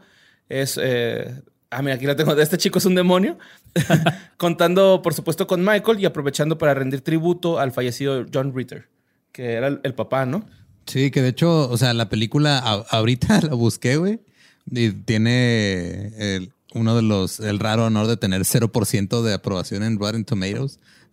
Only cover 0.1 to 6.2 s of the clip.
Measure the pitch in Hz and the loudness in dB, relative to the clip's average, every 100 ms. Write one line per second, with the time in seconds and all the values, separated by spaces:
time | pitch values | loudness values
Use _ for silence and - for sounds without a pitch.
0.1 | _ _ _ - 135 135 - 131 123 117 | _ _ _ -10 -6 -4 -2 -2 0 -2
1.1 | 113 110 131 - _ - 120 139 127 139 | -4 -8 -12 -18 _ -12 -6 -4 -2 -2
2.1 | 143 156 147 151 180 196 190 185 180 180 | 0 2 2 2 2 0 2 2 4 4
3.1 | 185 220 339 - - _ 175 - 165 160 | 4 2 -2 -14 -20 _ -4 2 2 2
4.1 | - - - 175 170 175 180 196 185 170 | -2 -12 -4 -2 2 2 6 6 6 2
5.1 | 156 160 156 190 180 185 208 208 220 185 | -4 -4 -4 0 0 2 2 2 0 0
6.1 | 151 | -2